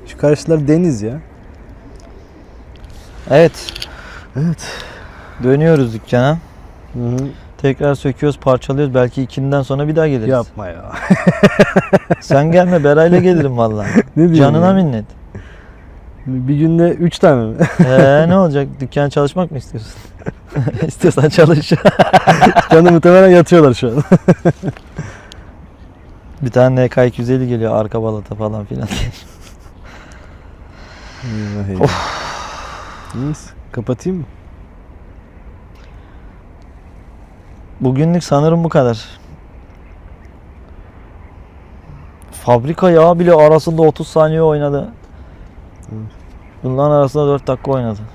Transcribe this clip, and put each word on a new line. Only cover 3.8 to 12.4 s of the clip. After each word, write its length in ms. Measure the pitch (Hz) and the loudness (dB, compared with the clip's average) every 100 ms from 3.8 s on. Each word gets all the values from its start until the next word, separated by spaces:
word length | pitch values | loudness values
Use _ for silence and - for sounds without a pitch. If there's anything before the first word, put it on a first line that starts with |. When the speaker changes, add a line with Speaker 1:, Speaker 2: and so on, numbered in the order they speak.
| - - - - - | -16 -18 -20 -20 -14
Speaker 1:
Evet. 320 | 131 165 156 - - - - - - - - | -6 -4 -6 -10 -16 -18 -20 -20 -20 -20 -6
Speaker 2:
Dönüyoruz 500 | 120 139 160 156 123 | -2 2 2 2 0
dükkana. 440 | 110 - 120 131 165 - - - - - | -6 -4 0 0 -2 -8 -20 -20 -20 -16
Speaker 1:
Hı 60 | 123 | -10
hı. 180 | 120 127 135 123 - - | -6 -6 -8 -12 -20 -6
Speaker 2:
Tekrar 380 | 139 131 147 | -4 -2 -4
söküyoruz, 440 | 139 143 127 147 135 | -2 -6 -4 -4 -2
parçalıyoruz. 560 | 135 127 - 139 143 | -2 -2 -2 -4 -2
Belki 280 | 127 123 139 | 0 -2 -4
ikinden 380 | 127 - 139 143 | -8 -6 -4 -4
sonra 260 | 131 139 147 | -4 -6 -2
bir 80 | |
daha 120 | 156 156 | -2 -2
geliriz. 220 | 131 110 | -2 -2
Speaker 1:
Yapma 380 | 127 110 - 95 | -2 -4 -12 -14
ya. 240 | 82 - - - 180 - - 208 | -14 -16 -14 -2 0 0 2 0
<laughs> 680 | - - 190 - 196 - 170 | 2 0 0 0 -4 -2 -8
Speaker 2:
Sen 320 | - 143 | 0 0